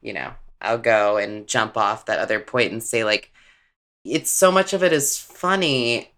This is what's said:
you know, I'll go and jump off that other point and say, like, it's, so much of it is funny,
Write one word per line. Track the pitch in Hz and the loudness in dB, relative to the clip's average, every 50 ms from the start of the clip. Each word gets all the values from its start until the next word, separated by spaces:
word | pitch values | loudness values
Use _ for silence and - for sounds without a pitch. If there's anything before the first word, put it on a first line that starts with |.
you | - 113 98 | -12 -10 -8
know, | 76 65 - - - - - - - | -8 -8 -10 -10 -14 -18 -20 -14 -8
I'll | - 107 117 | -4 -2 -2
go | 117 113 117 110 107 104 104 107 | 0 2 4 4 4 4 2 2
and | 104 101 104 107 107 104 | 0 0 -2 -6 -8 -8
jump | - - 123 107 107 - | -4 0 0 0 0 0
off | 113 104 101 110 - - | 0 0 0 0 -2 -4
that | - 104 76 | -4 -2 -2
other | 95 - 110 104 | -2 -2 -2 -4
point | - - - 127 113 92 | -4 -2 0 0 0 0
and | 98 113 - | -2 -6 -6
say, | - - 113 110 | -2 -2 0 2
like, | 107 107 104 - - _ _ _ _ _ _ _ _ _ _ _ _ _ _ - | 2 0 0 -2 -6 _ _ _ _ _ _ _ _ _ _ _ _ _ _ -8
it's, | 104 139 156 - - | -4 -4 -2 -2 -2
so | - - 190 185 | 0 4 4 4
much | 185 190 190 - 196 | 6 4 2 0 0
of | 180 185 | 0 2
it | 175 160 | 2 2
is | 143 143 - - - | 2 0 0 -4 -4
funny, | - - - - - 185 190 196 180 151 135 127 120 120 117 - - - _ | -8 -12 -12 -6 -2 0 0 2 2 2 0 0 0 0 -2 -2 -4 -8 _